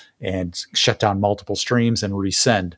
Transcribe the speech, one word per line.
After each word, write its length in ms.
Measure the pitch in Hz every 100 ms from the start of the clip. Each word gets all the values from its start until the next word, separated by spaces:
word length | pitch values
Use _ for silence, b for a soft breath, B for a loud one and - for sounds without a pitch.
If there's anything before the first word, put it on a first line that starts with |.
| B _
and 460 | 98 92 90 - -
shut 260 | - - 107
down 220 | 107 98
multiple 340 | 101 101 - 98
streams 480 | - 123 117 117
and 120 | 101 98
resend. 580 | 98 - 127 104 90